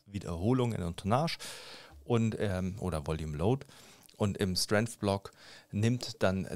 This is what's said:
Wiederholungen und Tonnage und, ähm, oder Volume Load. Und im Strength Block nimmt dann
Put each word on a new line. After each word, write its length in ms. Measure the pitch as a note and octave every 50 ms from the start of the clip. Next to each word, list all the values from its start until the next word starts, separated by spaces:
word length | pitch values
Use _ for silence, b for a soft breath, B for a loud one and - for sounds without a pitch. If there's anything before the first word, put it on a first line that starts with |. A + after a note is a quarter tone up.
| _
Wiederholungen 800 | G2+ G2+ G2+ - - F2 E2+ F2+ A2+ C3 B2+ B2 A#2 A2 G#2 F2+
und 140 | E2+ E2+
Tonnage 400 | - - F#2+ A2+ C3 D#3+ E3 - B B B B B B B B B B B B B -
und, 320 | - A#2+ A2+ A2+ A2 - -
ähm, 360 | G#2+ G2+ F#2 F#2 F#2 F#2 G2 G#2
oder 280 | - F#2 D#2+ D#2 C#2+
Volume 280 | D#2+ D#2+ D#2 D#2 D#2 D2
Load. 300 | D2 E2+ G#2+ C3 C3+ - B B B B B B B B B -
Und 200 | - G#2+ G2+ -
im 180 | - G#2 F#2 F2+
Strength 440 | - - - G#2+ G#2 A2+ - - -
Block 320 | G#2+ G2+ G2 G2+ - - B B B B B B B B
nimmt 500 | - G2+ G#2+ A#2 B2 A#2+ - - - - A2
dann 240 | F#2+ F#2 F#2+ F2+ - E2+